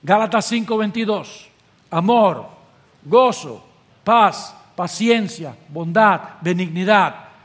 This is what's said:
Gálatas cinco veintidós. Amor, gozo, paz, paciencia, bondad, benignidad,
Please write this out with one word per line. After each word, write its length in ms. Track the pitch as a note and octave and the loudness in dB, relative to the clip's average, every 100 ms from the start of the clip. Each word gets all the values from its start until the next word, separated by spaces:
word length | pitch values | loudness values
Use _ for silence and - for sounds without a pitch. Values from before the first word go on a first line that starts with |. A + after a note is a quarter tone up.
Gálatas 440 | D3 G#3 A3 A3+ - | 2 0 2 -2 -2
cinco 320 | A#3 G#3+ A3 | -4 -2 -2
veintidós. 680 | G#3+ A3+ A3 G#3 - - - _ _ _ _ | -2 -4 -4 -4 -6 -20 -20 _ _ _ _
Amor, 560 | E3 F#3 A#3+ G#3 C#3 - - _ _ _ _ | -2 2 4 2 0 -10 -20 _ _ _ _
gozo, 600 | D3 A3 B3+ - D3+ G#2+ _ _ _ _ | 0 2 4 0 -10 -16 _ _ _ _
paz, 520 | - A#3 G#3 - - - _ - | 0 4 4 0 -14 -20 _ -8
paciencia, 800 | F3 - A3+ A#3 G3+ - D#3+ A#2 _ | -8 -2 2 2 0 -8 -14 -14 _
bondad, 540 | D3 E3 F3 G#3+ F3 - - | -10 -2 2 4 2 -4 -8
benignidad, 720 | D#3+ F3 F3+ E3 F#3 G#3 E3+ - - _ | -4 -2 -4 -4 2 2 2 -4 -20 _